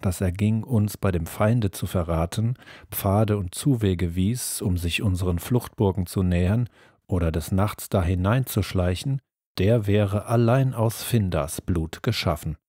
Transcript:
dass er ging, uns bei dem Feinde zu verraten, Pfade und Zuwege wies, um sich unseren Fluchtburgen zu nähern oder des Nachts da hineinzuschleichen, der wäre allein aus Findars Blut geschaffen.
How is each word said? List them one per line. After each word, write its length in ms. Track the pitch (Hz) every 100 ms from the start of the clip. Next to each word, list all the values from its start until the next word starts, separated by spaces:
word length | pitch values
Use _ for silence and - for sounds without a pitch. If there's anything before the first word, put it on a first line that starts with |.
dass 180 | 101 90
er 100 | 95
ging, 320 | 87 107 110
uns 340 | 107 117 104 -
bei 120 | 101
dem 140 | 87
Feinde 460 | 82 - 107 123 104
zu 160 | - 101
verraten, 720 | 98 85 82 85 - 113 127 - - -
Pfade 480 | - 101 98 110 104
und 160 | 87
Zuwege 600 | - 151 127 104 90 87
wies, 460 | 85 92 123 - -
um 160 | 117 90
sich 240 | 87 -
unseren 380 | 104 90 92 87
Fluchtburgen 680 | - 123 - - 101 92
zu 180 | 87 -
nähern 460 | 92 87 90 110 120 _ - _ -
oder 260 | 92 85
des 200 | 80 -
Nachts 360 | 95 101 - -
da 140 | 101
hineinzuschleichen, 1200 | 87 92 92 123 127 - 90 95 90 90 143 135 - _ _ -
der 300 | 95 120 104
wäre 400 | 104 101 104 -
allein 480 | 120 117 127 131
aus 280 | 117 113 -
Findars 600 | - 120 95 87 73 -
Blut 400 | - 85 80 -
geschaffen. 560 | - 113 - 80 80 78